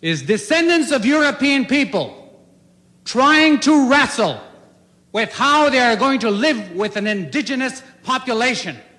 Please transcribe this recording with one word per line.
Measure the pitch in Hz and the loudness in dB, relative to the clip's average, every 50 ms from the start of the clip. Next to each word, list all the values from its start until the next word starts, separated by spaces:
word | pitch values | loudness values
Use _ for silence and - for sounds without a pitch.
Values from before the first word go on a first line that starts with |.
is | - 165 165 156 131 | -4 -4 -4 -4 -2
descendants | 139 214 214 - - 302 330 339 339 349 339 311 226 | -2 -2 -2 0 0 0 2 2 2 2 2 2 0
of | 285 269 196 | 0 0 2
European | 233 285 311 302 294 277 - 254 285 277 277 254 | 2 2 2 2 2 0 0 0 0 2 0 0
people | - 254 294 277 - - 190 147 110 - - - - - - - _ _ _ _ _ _ _ _ _ _ _ _ | 0 0 0 0 0 -2 -4 -4 -4 -10 -18 -20 -20 -20 -20 -20 _ _ _ _ _ _ _ _ _ _ _ _
trying | - - 226 262 285 302 311 311 320 302 277 | -8 -2 2 4 4 4 4 4 4 4 2
to | - 262 311 302 277 247 | 4 4 4 4 4 4
wrestle | 269 294 277 - - - 220 170 135 113 - - - - - _ _ _ _ _ _ _ _ _ | 4 2 2 0 0 -2 -2 -2 -2 -6 -12 -20 -20 -20 -20 _ _ _ _ _ _ _ _ _
with | _ 208 226 196 - | _ -4 -4 -4 -4
how | - 240 277 285 302 302 294 | -2 0 2 2 4 4 4
they | 262 262 | 2 2
are | 247 240 226 | 2 2 2
going | 202 220 269 269 262 | 2 0 0 0 0
to | 202 233 | 0 -2
live | 202 202 233 320 302 226 202 185 | -2 0 0 0 0 -2 -4 -10
with | 175 175 214 208 202 | -6 -6 -6 -4 -4
an | 214 202 | -4 -4
indigenous | 214 214 202 185 147 123 294 285 - 277 254 262 262 247 - - - - _ _ | -4 -4 -4 -6 -6 -6 -6 -4 -4 -4 -4 -4 -6 -8 -10 -18 -20 -20 _ _
population. | - 254 262 254 - 240 220 233 254 247 - - 185 143 117 - _ _ | -6 -6 -4 -4 -4 -4 -2 -2 -2 -2 -4 -6 -10 -12 -14 -18 _ _